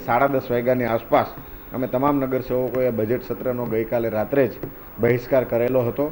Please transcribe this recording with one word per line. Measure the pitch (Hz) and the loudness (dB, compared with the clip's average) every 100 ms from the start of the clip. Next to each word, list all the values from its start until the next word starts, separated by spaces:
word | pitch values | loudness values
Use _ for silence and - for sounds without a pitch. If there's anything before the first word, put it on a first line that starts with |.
| - | 0
સાડા | 123 139 | 2 4
દસ | 131 - | 2 0
વાગ્યાની | 123 120 127 117 | 0 2 2 2
આસપાસ | 113 - 143 110 - - - - | 0 2 2 2 -4 -14 -16 -10
અમે | 117 127 | -6 -2
તમામ | 127 143 143 | 0 2 2
નગરસેવકોએ | 131 131 120 127 127 123 127 | 0 -2 0 -2 0 0 0
બજેટ | 113 110 123 | 0 0 -2
સત્રનો | - 110 127 123 120 | -2 -4 -4 -4 -2
ગઈકાલે | 110 113 120 117 | -2 0 -2 0
રાત્રે | 107 107 139 127 | -2 0 2 2
જ | - - - - - | 0 -10 -12 -16 0
બહિષ્કાર | 117 120 - 135 120 | 2 2 2 2 2
કરેલો | 117 120 127 | 2 2 2
હતો. | 120 113 147 | 0 0 -4